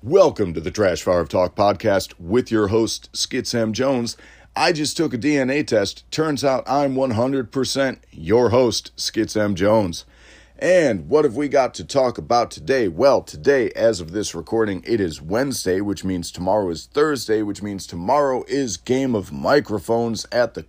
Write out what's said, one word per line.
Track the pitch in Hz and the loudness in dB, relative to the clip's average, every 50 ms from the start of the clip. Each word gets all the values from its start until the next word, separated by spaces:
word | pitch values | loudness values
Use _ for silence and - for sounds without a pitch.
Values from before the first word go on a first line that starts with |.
Welcome | - - 156 202 185 160 - - 107 90 80 | -4 2 6 6 6 6 4 0 -4 -2 -2
to | 82 | -4
the | 82 92 | -6 -6
Trash | 82 - 104 92 85 78 - | -2 0 2 2 2 0 0
Fire | 104 92 87 | 0 2 2
of | 85 - | 0 0
Talk | - 98 90 90 - | 2 2 2 2 0
podcast | - 104 101 104 90 - 110 101 95 92 - - _ | 0 2 2 2 2 0 2 2 2 0 -2 -12 _
with | 87 82 98 123 127 - 117 | -8 -2 0 0 0 2 0
your | 110 107 95 | 0 2 2
host, | 107 113 113 110 - - - - _ | 2 2 0 0 -4 -8 -12 -14 _
Skits | - - - - 131 113 - - | -8 -6 -4 -4 -6 -6 -4 -2
M | 120 113 110 107 | -2 -2 -2 -2
Jones. | 104 127 139 139 123 117 113 - - - - - - - - _ | -2 0 0 0 -2 -2 -6 -8 -12 -18 -20 -20 -20 -20 -12 _
I | - 151 170 | -2 0 0
just | 180 147 151 139 - | 0 0 -2 -4 -2
took | - 165 147 120 | -2 -2 -2 -2
a | |
D | 120 110 147 151 | -2 0 0 0
N | 143 131 123 | 2 0 0
A | 135 147 151 | 0 -2 -2
test. | - - 110 101 98 - - - _ - | 0 2 0 0 0 -4 -10 -16 _ -4
Turns | - 160 160 151 123 123 | -2 -2 -2 -2 0 0
out | 143 131 123 - - | 0 0 0 -2 0
I'm | 123 139 143 139 135 | 0 0 0 0 0
one | 127 135 131 | 0 0 0
hundred | 117 104 120 131 139 135 127 104 | 0 0 0 0 0 -2 -4 -4
percent | - 135 131 - - 131 139 135 120 - _ _ - | -2 -4 -2 -2 0 0 -2 -2 -2 -6 _ _ -18
your | - 80 80 101 120 123 117 | -14 -2 2 4 4 4 6
host, | 101 127 131 117 101 - - - _ | 4 4 4 4 2 -2 -6 -10 _
Skits | - - - - 113 107 - - | -8 -8 -6 -2 -2 -4 -2 0
M | 110 104 104 104 | -2 0 0 0
Jones. | 82 92 101 107 113 104 90 82 - - _ _ _ - - - - - _ _ | 2 2 4 4 4 2 0 -4 -8 -14 _ _ _ -20 -20 -20 -20 -20 _ _
And | - - 160 185 180 165 139 113 92 76 73 | -4 2 4 4 6 6 4 2 0 -2 2
what | 113 151 151 | 2 4 4
have | 143 104 | 4 0
we | 123 147 143 | 0 -4 0
got | 127 139 131 120 - | 2 2 2 2 -2
to | - - | -8 -12
talk | - - 139 131 123 113 | -2 0 2 2 2 0
about | - 78 73 120 120 117 - - | -4 -4 0 2 2 2 0 -4
today? | - 73 76 135 135 120 | -14 -4 -2 0 2 2
Well, | 95 80 78 117 139 131 101 80 | 0 0 2 4 4 4 4 0
today, | - - 76 76 131 143 135 120 98 - | -4 -16 -4 2 2 2 4 2 0 -2
as | - - 113 117 87 | 2 2 2 2 0
of | 87 78 85 | -6 -8 -6
this | 107 101 - - | -6 -6 -6 -6
recording, | 85 82 - - 113 113 104 95 87 - | -10 -8 -4 -2 0 0 0 -2 -6 -4
it | - 113 113 | -2 -2 0
is | 98 87 76 69 | 0 -2 -4 -8
Wednesday, | 69 78 95 117 135 143 123 - - - 90 92 | -8 -4 -2 -2 -2 -2 -4 -4 -2 -2 -2 0
which | 104 101 98 87 - | 0 -4 -4 -4 -4
means | 95 92 90 85 - | -4 -4 -4 -4 -8
tomorrow | - - 90 90 98 107 104 90 | -8 -6 -2 0 0 2 0 0
is | 85 80 - | -4 -6 -10
Thursday, | - _ 143 147 156 147 127 - - 110 110 110 | -6 _ 0 2 2 0 -2 -2 0 0 0 0
which | 104 101 - | -2 -6 -8
means | 101 104 101 95 - - | -8 -8 -8 -10 -10 -12
tomorrow | - 87 85 101 127 147 147 139 131 123 - | -10 -8 -2 0 2 2 2 2 0 -2 -4
is | - - 139 139 123 101 | -4 -4 -2 -2 -4 -6
Game | - _ - 123 131 135 131 120 | -8 _ -2 0 0 0 0 0
of | 107 92 - 76 | -2 -2 -4 -10
Microphones | 69 69 90 131 147 - - 104 104 85 - 117 117 117 117 113 104 - - | -4 0 2 2 2 2 0 -6 -6 -2 0 0 0 0 -2 -4 -6 -8 -6
at | - 120 123 117 - | -2 0 0 0 -2
the | - 82 | -10 -14